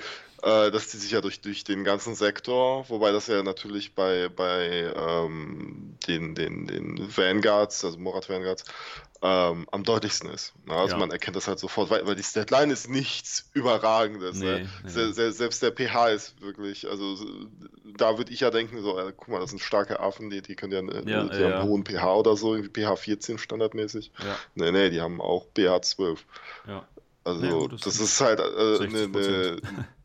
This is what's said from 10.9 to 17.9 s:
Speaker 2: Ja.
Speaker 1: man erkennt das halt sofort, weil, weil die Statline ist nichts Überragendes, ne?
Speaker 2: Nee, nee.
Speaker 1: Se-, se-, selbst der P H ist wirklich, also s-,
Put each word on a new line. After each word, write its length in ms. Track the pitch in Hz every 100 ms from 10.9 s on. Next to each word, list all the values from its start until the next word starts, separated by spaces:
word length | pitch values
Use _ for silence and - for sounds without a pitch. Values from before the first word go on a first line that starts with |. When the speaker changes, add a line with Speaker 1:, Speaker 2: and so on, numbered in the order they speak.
Speaker 2:
Ja. 60 | 87
Speaker 1:
man 120 | 90
erkennt 240 | 87 -
das 140 | 92 104
halt 100 | 92
sofort, 300 | 95 - 95
weil, 160 | 107 95
weil 80 |
die 80 | 98
Statline 500 | 98 110 104 131 151
ist 180 | 131 113
nichts 600 | 135 127 - - - -
Überragendes, 840 | 139 123 110 113 110 110 104 90 95
ne? 200 | 95 92
Speaker 2:
Nee, 80 | 95 95
nee. 60 | 92
Speaker 1:
Se-, 240 | 104 113
se-, 180 | 104 113
selbst 300 | 107 117 -
der 80 | 123
P 180 | 113 123
H 220 | 120 117
ist 300 | 107 - -
wirklich, 460 | 98 98 101 98 -
also 260 | 101 98
s-, 120 | 98 104 98 107 95 - - 107